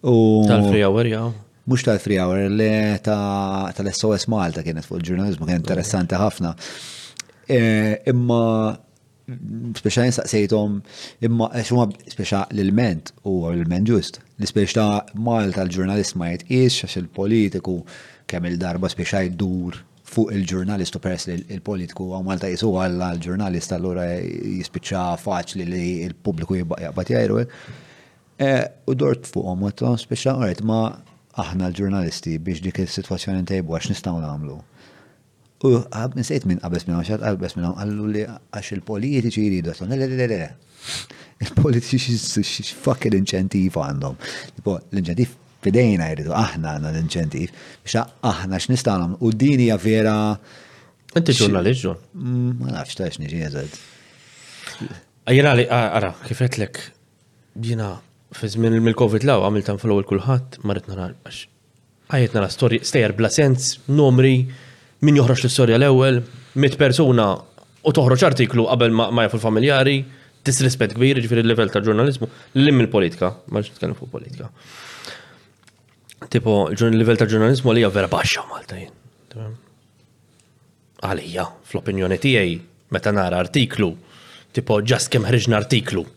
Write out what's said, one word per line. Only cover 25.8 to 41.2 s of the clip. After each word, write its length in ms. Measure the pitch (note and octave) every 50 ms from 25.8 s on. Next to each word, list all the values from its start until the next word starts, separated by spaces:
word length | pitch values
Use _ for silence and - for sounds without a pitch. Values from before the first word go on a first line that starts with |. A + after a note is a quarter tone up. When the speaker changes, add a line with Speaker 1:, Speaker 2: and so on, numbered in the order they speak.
| F2 F2 F2+ E2+ E2+
Speaker 1:
il-pubbliku 560 | F2+ E2 _ - G#2+ F2+ D#2+ E2 - F#2+ F#2
jibqa-, 200 | F2 E2 - - E2+
jaqbad 240 | D#2 D#2 F#2 F2+ -
jajru. 300 | B2 A#2+ A2+ G#2 G#2 A2+ A#2+ B2 - - - - - - - - - - - _ _ _ _ _ _ _
Eh, 240 | C#3 C3+ C3+ B2 A#2 - - - _ -
u 60 | C3
dort 300 | B2+ C#3+ C#3 B2+ B2+ - -
fuqhom, 340 | - - F#2+ F#2 F#2 F2+
u 60 | G2 G2+
għetom 300 | G2 - A#2+ B2 B2 A2+
speċa, 320 | - _ A2 G#2 - C3
"All 140 | C3+ B2+ B2 G2+
right, 140 | F2+ - G#2
ma 320 | A2 A2 A2 A2 A2 - - - - _ _ _ _ _
aħna 320 | - F#2+ E2 F2+ F#2 F#2 F2+
l-ġurnalisti 680 | F2 F2+ G2+ F#2+ G2 G2 F2+ E2 - - - E2 E2 D#2+
biex 220 | D#2+ F#2+ F2+ D#2 F2+
dik 140 | F#2+ - -
il-sitwazzjoni 640 | F#2+ E2+ - - F#2+ - G2 F2+ - - F#2+ F#2
ntejbu 320 | F2+ F2 G2 F#2+ F2+ D#2 E2
għax 140 | E2 - -
nistgħu 320 | G2+ - - F#2+ F2 E2+
nagħmlu." 340 | D#2+ D2+ C#2+ D2 D2+ C#2+ C2+ - - _ _ _ - - - - - _ _ _ _ _ _ _ _ _ _ _
U 140 | - C3+ B2
għab-, 400 | A#2 A#2 - - A2 A2+ C3 B2+
nsejt 300 | C3 A#2 - D3+ C#3 - F#2+
minn 140 | F2+ F2
qabeż 240 | - F2 E2+ E2+ -
minn 100 | F#2 E2+
għaxat, 240 | E2+ E2 F2 G#2+ G#2+
qabeż 360 | - A2 G2+ F2+ F#2 F2 - F#2
minn 100 | E2+ E2+ F2+
għallu 320 | F2+ G2+ G#2 G#2 G#2 G#2 G#2+ G#2
li 80 | G#2 G#2
għax 480 | - A2+ - _ _ - G#2 G2+ - G#2 G2
il-politiċi 680 | - - G#2+ G2+ A2 C#3 D3 C3+ A2+ A#2+ G#2 G#2+ G#2+
jridu, 300 | G#2 F#2+ F#2 E2 E2 D#2+
għatlu, 160 | - F#2 F#2+
le, 60 | B2+ C3+
le, 60 | C3 C3
le, 180 | C3 B2+ B2+ A#2+
le, 80 | A2 F#2
le. 120 | D#2+ - - - _ _ _ - - - - - - - - -